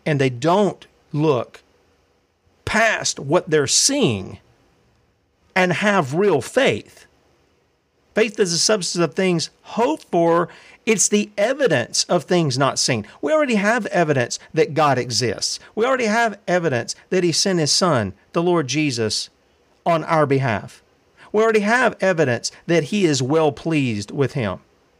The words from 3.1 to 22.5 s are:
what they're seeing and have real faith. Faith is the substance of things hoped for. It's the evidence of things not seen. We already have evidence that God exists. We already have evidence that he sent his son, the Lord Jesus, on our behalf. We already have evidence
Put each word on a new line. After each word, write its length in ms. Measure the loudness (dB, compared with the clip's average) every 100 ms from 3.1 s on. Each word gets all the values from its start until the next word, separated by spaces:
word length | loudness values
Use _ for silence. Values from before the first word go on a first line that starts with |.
| -6
what 300 | -2 -2 2
they're 160 | 0 2
seeing 720 | 0 0 2 0 0 -6 -14 _ _ _ _ _ _ _ _ _ _ _ -2
and 180 | 0
have 400 | 0 0 0 0
real 280 | 0 2 0
faith. 640 | 0 0 0 0 -6 -20 -20 _ _ _ _ _ _ _ _ _ _
Faith 240 | -2 -2 0
is 120 | 0
the 60 | 0
substance 460 | 0 0 -2 -2
of 120 | -2 0
things 340 | 0 0 -2 _
hoped 420 | -10 -2 -2 -2 -4
for. 380 | 0 2 2 0 -8 -20 -6 -2
It's 220 | 0 2
the 240 | 0 0 -2
evidence 640 | -2 0 0 0 -2 -4
of 220 | -2 -2 0
things 320 | 0 0 0
not 200 | 0 0
seen. 300 | -2 -2 -6 -8
We 100 | -2
already 240 | 0 0 0
have 300 | 0 -2 -2
evidence 500 | 0 0 0 -2 -6 -4
that 200 | 0 0
God 260 | 2 2 2
exists. 600 | -2 -2 -2 -4 -6 -8 -10
We 120 | -4 0
already 200 | 0 0
have 320 | 0 0 -2 -2
evidence 460 | -2 0 -2 -4 -10 _
that 140 | 0
he 80 | 0
sent 280 | 0 0 0
his 120 | 0
son, 420 | 0 2 2 0 -6 _
the 100 | -2
Lord 240 | 0 0 0
Jesus, 600 | -2 -2 -2 -2 -4 -8 _ _ _ _ _ -2
on 180 | -2
our 220 | 0 0 2
behalf. 580 | 2 0 -2 -6 -18 _ _ _ _ -4
We 100 | 0
already 200 | 2 2
have 360 | 2 2 0 0
evidence 500 | 0 2 2 0 -4